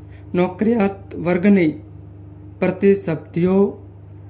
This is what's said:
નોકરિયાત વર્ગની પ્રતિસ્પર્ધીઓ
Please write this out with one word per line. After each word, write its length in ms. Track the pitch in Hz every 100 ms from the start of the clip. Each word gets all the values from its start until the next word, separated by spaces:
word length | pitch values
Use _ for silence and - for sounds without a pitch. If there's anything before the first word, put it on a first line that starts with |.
| - - -
નોકરિયાત 800 | 175 180 - 214 233 196 - -
વર્ગની 680 | - 170 180 196 202 165 - - - - - - - - -
પ્રતિસ્પર્ધીઓ 1200 | 180 180 196 196 180 151 - 165 180 190 208 - - - - - -